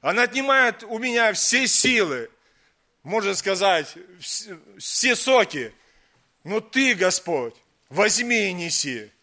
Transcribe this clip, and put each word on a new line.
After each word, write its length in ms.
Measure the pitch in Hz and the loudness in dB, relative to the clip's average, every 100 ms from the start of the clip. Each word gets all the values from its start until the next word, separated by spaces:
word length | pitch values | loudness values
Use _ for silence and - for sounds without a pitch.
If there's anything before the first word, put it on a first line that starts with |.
Она 220 | 139 196 | -2 0
отнимает 600 | 247 254 277 269 247 - | 0 -2 0 4 2 0
у 140 | 220 226 | -8 -6
меня 340 | 254 233 226 | -2 2 2
все 340 | 190 - 247 262 | 2 0 2 2
силы, 640 | - 254 240 185 131 113 _ _ _ _ _ _ _ | 2 2 2 0 -2 -8 _ _ _ _ _ _ _
можно 320 | 139 214 202 | -6 -4 -2
сказать, 640 | 190 190 190 196 175 147 165 185 180 | -4 -2 2 2 2 -2 -12 -20 -14
вс-, 380 | - - 220 170 - - | -8 -8 -8 -16 -20 -14
все 380 | - - 254 240 | -4 0 2 2
соки. 560 | - 262 202 147 113 - _ _ _ _ _ _ | 4 4 4 -2 -8 -12 _ _ _ _ _ _
Но 160 | - 214 | -6 -6
Ты, 340 | 220 262 269 | -2 0 0
Господь, 600 | 214 185 185 - 156 120 - _ _ _ | 2 2 0 -2 -4 -4 -10 _ _ _
возьми 600 | 143 214 220 240 233 202 | 0 2 2 0 0 0
и 40 | |
неси. 580 | 180 170 - 143 123 107 _ | -4 -4 -4 -4 -6 -10 _